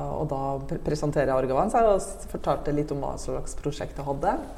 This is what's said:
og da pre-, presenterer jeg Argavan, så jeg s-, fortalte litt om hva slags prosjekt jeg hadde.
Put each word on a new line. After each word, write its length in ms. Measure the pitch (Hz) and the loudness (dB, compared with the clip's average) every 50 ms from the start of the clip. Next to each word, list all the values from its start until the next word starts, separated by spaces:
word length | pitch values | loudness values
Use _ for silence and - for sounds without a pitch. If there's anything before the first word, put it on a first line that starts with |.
| 143 143 143 139 | -4 -4 -4 -2
og 80 | 156 151 | -2 -2
da 300 | 143 135 139 139 139 139 | -2 -2 -2 -2 -2 -2
pre-, 200 | 139 - 165 175 - | -4 -4 -4 -4 -2
presenterer 440 | - 147 151 - 147 143 160 135 127 | -2 -2 0 0 0 2 2 2 4
jeg 60 | 131 131 131 | 4 2 2
Argavan, 260 | 127 131 139 175 214 | 2 2 2 2 4
så 80 | 233 247 | 4 6
jeg 220 | 226 220 202 190 | 6 6 6 4
s-, 260 | 190 - - - - | 2 -2 -8 -10 -10
fortalte 460 | - - 139 - 170 143 127 - 156 143 | -8 -8 -2 0 0 0 0 0 0 0
litt 160 | 147 147 147 | 0 0 0
om 80 | 143 143 | -2 -2
hva 160 | 135 135 139 - | -2 -4 -4 -4
slags 360 | - - 131 131 135 - - | -4 -4 -4 -4 -4 -6 -6
prosjekt 420 | - - 147 147 - - - - | -4 -2 -2 -2 -2 -4 -6 -6
jeg 80 | - 139 | -6 -4
hadde. 340 | 139 139 139 165 190 226 330 294 - - | -4 -2 0 2 0 0 0 -2 -8 -10